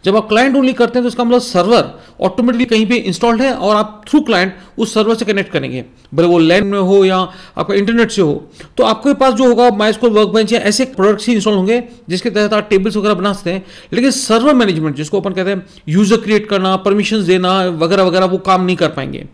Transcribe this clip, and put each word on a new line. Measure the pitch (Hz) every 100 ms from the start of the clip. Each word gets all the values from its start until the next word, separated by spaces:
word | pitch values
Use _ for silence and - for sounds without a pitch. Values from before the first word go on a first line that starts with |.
| 180
जब | 214
आप | 214
क्लाइंट | 214 269 269
ओनली | 262
करते | 254 233 247
हैं |
तो | 240
इसका | 240
मतलब | 233 247
सर्वर | 240 180 180 233 - - - -
ऑटोमेटिकली | 185 190 240 233 254
कहीं | 220 220
पे | 240
इंस्टॉल्ड | 190 165 233 226
है | 269
और | 247 190 214
आप | 214 - -
through | 294 -
client | 233 226 - - -
उस | 220
सर्वर | 214 214 226
से | 220
कनेक्ट | 196 -
करेंगे, | 160 131 127 113 _ _
भले | 139 170
वो | 175
lan | 160 185
में | 202 196
हो | 185 196 190
या | 185 185 - - -
आपका | 165
इंटरनेट | 196 202 233 220
से | 202
हो। | 156 143 - - - -
तो |
आपके | 226 220 285
पास | 277 262
जो | 220 254
होगा | 233 247
MySQL | 202 214 214 240
वर्कबेंच | 214 202 208 214
या | 233
ऐसे | 208 208 262
प्रोडक्ट्स | - 196 208 233
ही |
इंस्टॉल | 226 202
होंगे | 202 190 240 240 - -
जिसके | 180 240
तहत | 202 208
आप | 214 208
टेबल्स | 196 202 214
वगैरह | 202
बना | 190 190
सकते | 190 175
हैं। | 185 - - -
लेकिन | 190 262
सर्वर | - - 226 269
मैनेजमेंट | 269 214 160 156 139
जिसको | 156 202
अपन | 196
कहते | 185 185
हैं | 196 180 - -
यूजर | 170 208 226
क्रिएट | 202 214 208
करना, | 202 190 190
परमिशंस | 196 202 208 220 175
देना | 185 180 190 180
वगैरह | 165 165 196
वगैरह, | 185 180 185
वो | 180
काम | 190 185 180
नहीं | 180
कर | 160
पाएंगे। | - 135 139 -